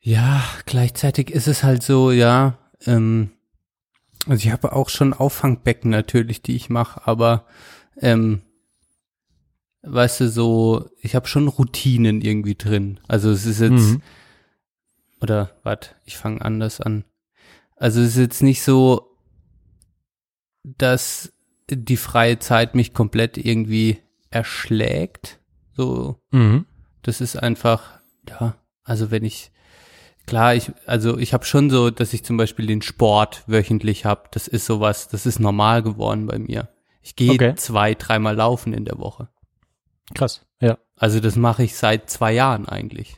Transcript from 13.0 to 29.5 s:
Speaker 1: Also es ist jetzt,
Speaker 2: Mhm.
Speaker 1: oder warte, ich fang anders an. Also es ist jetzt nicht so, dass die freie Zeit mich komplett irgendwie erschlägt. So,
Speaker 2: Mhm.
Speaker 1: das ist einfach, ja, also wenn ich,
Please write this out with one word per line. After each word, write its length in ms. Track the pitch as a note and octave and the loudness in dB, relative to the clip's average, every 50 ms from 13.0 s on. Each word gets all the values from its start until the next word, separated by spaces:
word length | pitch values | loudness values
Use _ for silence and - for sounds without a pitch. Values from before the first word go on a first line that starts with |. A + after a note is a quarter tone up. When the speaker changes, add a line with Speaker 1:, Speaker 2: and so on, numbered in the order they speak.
| _ _ | _ _
Speaker 1:
Also 220 | - G#2+ G2+ G#2+ | -2 0 2 2
es 140 | G#2+ G2 G2 | 0 0 -2
ist 140 | A2+ A2 G#2 | -4 0 2
jetzt, 120 | D3 D3+ B2+ B2 A2+ G#2 A2 | 2 4 4 4 4 4 2
Speaker 2:
Mhm. 100 | C#3 - - - - _ _ _ _ _ _ _ _ _ _ _ _ _ _ _ _ _ _ _ _ | 0 -4 -10 -20 -20 _ _ _ _ _ _ _ _ _ _ _ _ _ _ _ _ _ _ _ _
Speaker 1:
oder 300 | - G#2+ A2 G#2 G2+ F#2 _ _ _ | -4 -2 0 -2 -2 -4 _ _ _
warte, 280 | A2 G#2+ - - - _ _ _ | -6 -6 -6 -8 -20 _ _ _
ich 120 | - - | -20 -20
fang 240 | - - A2 G#2+ A2 | -10 -8 -8 -8 -6
anders 400 | - A2 A2 A2 A2 A2 - - | -6 -6 -4 -4 -4 -6 -6 -6
an. 240 | - A2 G#2+ G#2+ G2+ _ _ _ _ _ _ _ _ _ _ _ _ _ _ | -6 -4 -4 -4 -6 _ _ _ _ _ _ _ _ _ _ _ _ _ _
Also 240 | _ - B2 G#2+ A#2 | _ -2 0 2 2
es 100 | A#2+ A#2 | 2 2
ist 60 | A2+ B2+ | 4 2
jetzt 240 | B2+ A#2+ - - C#3 | 0 0 0 2 4
nicht 200 | C3+ C3+ - - | 4 4 2 2
so, 540 | - C3+ C3 C3 C3 B2+ A2 - _ _ _ _ _ _ _ _ _ _ _ _ _ _ _ _ _ _ _ _ _ _ _ _ _ _ _ _ _ _ _ _ | 2 4 6 6 4 4 2 0 _ _ _ _ _ _ _ _ _ _ _ _ _ _ _ _ _ _ _ _ _ _ _ _ _ _ _ _ _ _ _ _
dass 680 | C#3 C3 _ C3+ B2+ B2+ B2 - - - - - - _ _ _ _ _ _ _ - | -20 -6 _ 0 0 0 0 -2 -6 -10 -12 -14 -18 _ _ _ _ _ _ _ -8
die 280 | C#3+ C3 A2+ - B2+ | -8 -8 -2 -2 -2
freie 420 | A2+ - - - A#2+ A#2 A#2 A#2+ A2+ | -2 -2 -2 2 2 2 2 2 -2
Zeit 360 | - - B2 A2+ A#2 A#2 - | -2 0 2 2 2 2 0
mich 180 | B2+ A#2 - _ | 0 0 0 _
komplett 440 | - A#2 G#2 - A#2 A2+ A#2 _ - | -2 -2 0 0 -2 -2 -2 _ -6
irgendwie 600 | - A#2 A#2 A2+ A2+ G#2+ A2 A2 A2 A2 G#2+ G#2 _ _ _ _ _ _ | -4 -2 -2 -2 -2 -2 0 0 2 0 0 -2 _ _ _ _ _ _
erschlägt. 1120 | - A#2 A2+ - - - - - A#2 G#2+ G#2+ A2+ - - - F#3 _ - - - - _ _ _ _ _ _ _ _ | -6 -6 -6 -6 -10 -12 -6 -4 -2 -2 0 -2 -2 -4 -6 -6 _ -16 -20 -20 -20 _ _ _ _ _ _ _ _
So, 440 | - C3 B2+ B2+ B2 B2 C3+ B2+ _ _ _ | -6 -6 -4 -4 -6 -6 -8 -10 _ _ _
Speaker 2:
Mhm. 360 | - C3 A#2 G#2+ G#2+ C#3 F3+ _ _ _ - _ _ _ _ | 2 4 4 6 4 2 0 _ _ _ -20 _ _ _ _
Speaker 1:
das 180 | - A#2 - | -8 -6 -6
ist 160 | C3 A#2+ - | -6 -8 -8
einfach, 640 | - - A#2+ A#2 - - B2 A#2 A2 - - - _ _ _ _ _ _ - | -6 -4 -4 -4 0 2 0 0 0 -2 -10 -20 _ _ _ _ _ _ -20
ja, 260 | - - A#2+ A#2 A2 _ _ _ _ _ _ | -10 -6 -6 -6 -6 _ _ _ _ _ _
also 260 | - A#2+ G#2+ A2 G#2+ | -6 -4 -4 -4 -4
wenn 140 | A2+ A2 A2 | -4 -4 -4
ich, 260 | A2 - - - _ | -6 -8 -10 -20 _